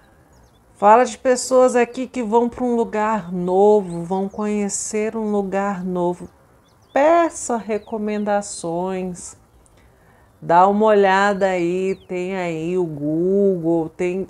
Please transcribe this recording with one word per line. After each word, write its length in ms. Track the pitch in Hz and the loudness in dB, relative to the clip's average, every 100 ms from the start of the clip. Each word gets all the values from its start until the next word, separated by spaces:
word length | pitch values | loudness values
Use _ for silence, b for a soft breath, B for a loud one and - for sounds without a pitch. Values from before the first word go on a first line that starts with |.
| b b b b _ _ _ | b b b b _ _ _
Fala 300 | - 202 226 | 2 6 6
de 140 | 247 214 | 4 -2
pessoas 580 | 262 247 - 254 254 240 | 0 0 2 4 4 2
aqui 300 | 240 254 247 | 0 -4 -8
que 160 | 254 | -6
vão 260 | 214 233 240 | 0 2 2
pra 160 | - | -2
um 100 | 247 | -2
lugar 560 | 233 208 214 214 220 170 | 0 -2 -2 -2 -2 -4
novo, 720 | 180 180 185 208 214 180 170 | -4 0 4 6 4 2 -6
vão 280 | 170 190 196 | -4 -4 -4
conhecer 840 | - 208 208 202 - - 214 220 | -4 -4 -2 -4 -6 -6 -4 -4
um 160 | 226 214 | -4 -2
lugar 540 | 208 190 196 202 185 | -2 -2 -2 -4 -4
novo. 420 | 185 180 175 175 175 _ _ _ _ _ _ | -4 -2 -2 -4 -10 _ _ _ _ _ _
Peça 680 | 269 302 339 330 - - 233 | 2 4 4 2 -4 -6 -6
recomendações. 1800 | 196 208 - 220 208 208 208 202 202 - 170 170 185 185 185 175 - - _ _ b b b b b b b _ | -4 -8 -6 -6 -4 -4 -2 -2 -4 -8 -6 -4 -4 -6 -8 -10 -16 -20 _ _ b b b b b b b _
Dá 260 | 156 170 190 | 2 4 6
uma 200 | 208 220 | 4 4
olhada 640 | 208 196 190 202 190 196 | 4 4 4 2 2 0
aí, 480 | 185 170 185 190 185 - | 0 -2 -2 -2 -4 -6
tem 260 | 180 180 | -6 -4
aí 440 | 190 175 160 165 185 | -4 -4 -4 -4 -2
o 80 | 170 | -2
Google, 1040 | 147 147 160 180 196 196 180 165 170 160 | -4 -4 0 2 2 2 2 0 0 -2
tem, 360 | - 180 190 | -4 -4 -4